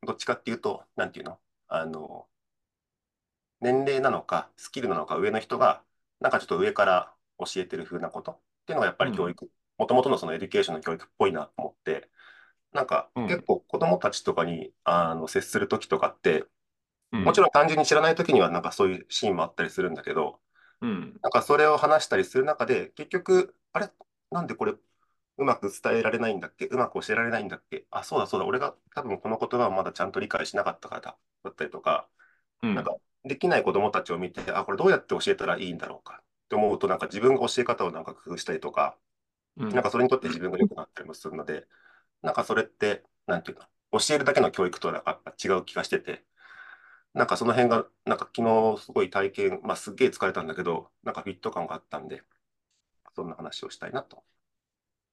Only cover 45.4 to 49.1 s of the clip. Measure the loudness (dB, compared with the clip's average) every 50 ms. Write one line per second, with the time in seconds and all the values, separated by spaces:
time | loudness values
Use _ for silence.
45.4 | -2 0 0 0 0 -2 -6 -6 -4 -2 -2 -4 -4 -6 -10 -12 _ _ _ _
46.4 | -20 -20 -20 -20 -20 -20 -20 -20 -20 -20 -20 -20 _ _ -2 0 0 0 0 0
47.4 | 2 2 4 4 4 4 4 2 0 -2 _ _ _ -2 -2 -2 -4 -6 -4 0
48.4 | 2 4 4 6 6 4 2 0 -4 -4 0 0 0 0